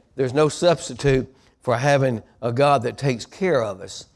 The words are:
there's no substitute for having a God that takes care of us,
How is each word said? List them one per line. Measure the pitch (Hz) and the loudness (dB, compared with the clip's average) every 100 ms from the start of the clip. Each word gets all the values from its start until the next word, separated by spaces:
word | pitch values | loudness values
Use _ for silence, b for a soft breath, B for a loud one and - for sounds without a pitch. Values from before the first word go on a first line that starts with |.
| _ - | _ -4
there's | 131 131 | -2 2
no | 151 | 0
substitute | - 175 165 - 120 143 135 - _ b b | 2 2 2 -2 -4 0 0 0 _ b b
for | - 117 | -4 0
having | 139 143 131 113 - b | 2 2 2 -2 -8 b
a | 120 | -4
God | 120 143 143 | 0 2 2
that | 117 110 | 0 -4
takes | 139 123 - | -2 -4 -6
care | - 190 147 | -4 0 0
of | 110 95 | 0 -6
us, | 98 - - | -12 -16 -20